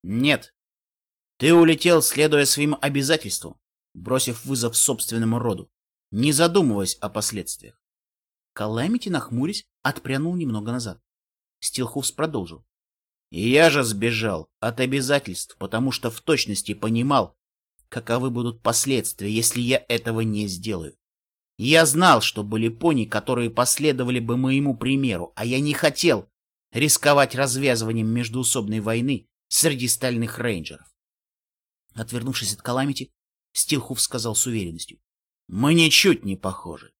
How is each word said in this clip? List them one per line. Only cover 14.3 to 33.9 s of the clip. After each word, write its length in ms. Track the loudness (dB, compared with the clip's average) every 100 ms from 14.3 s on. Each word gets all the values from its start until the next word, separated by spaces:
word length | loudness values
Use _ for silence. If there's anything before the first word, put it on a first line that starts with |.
| -4 -8 _
от 220 | -6 -2
обязательств, 760 | -2 -2 0 0 -2 -10 -12 -10
потому 340 | -6 -2 -2
что 180 | -2 -6
в 100 | -6
точности 540 | -2 0 0 -6 -6
понимал, 640 | -6 -2 0 2 2 0 _ _ _ _ _ _
каковы 420 | -12 -4 -2 -2
будут 320 | -4 -6 -2
последствия, 680 | -2 0 0 -2 -2 -6 -4
если 300 | 0 0 -2
я 240 | 0 0 0
этого 320 | -4 -2 -2
не 260 | -2 -2 -4
сделаю. 480 | -6 -6 -6 -8 -16 _ _ _ _ _ -6
Я 300 | 4 6 6
знал, 340 | 6 6 6
что 220 | 4 -4
были 260 | -4 -2 -2
пони, 360 | 0 0 0
которые 460 | 0 -4 -2 -2 -2
последовали 680 | 0 0 2 0 0 -2 -2
бы 160 | -2 0
моему 400 | 2 2 0 -2
примеру, 560 | 0 0 0 -2 -6 -6
а 80 |
я 160 | -2 0
не 140 | 0
хотел 540 | 2 0 2 2 2 -2 _ _ _ _
рисковать 640 | -2 2 4 6 6 4
развязыванием 720 | 2 -2 0 0 0 0 -2 0
междуусобной 720 | -2 -2 -4 -2 -2 -2 -4
войны 480 | -2 -2 -2 -4 _ _ _
среди 400 | 0 2 0 -4
стальных 500 | -2 -2 -2 -4 -4
рейнджеров». 480 | -4 -4 -8 -16 _ _ _ _ _ _ _ _ _ _ _
Отвернувшись 600 | -12 -8 -6 -4 -4 -4
от 80 | -6
Каламити, 500 | -4 -2 -2 -4 -10 _ _ _ _
Стилхуф 480 | -4 0 0 -2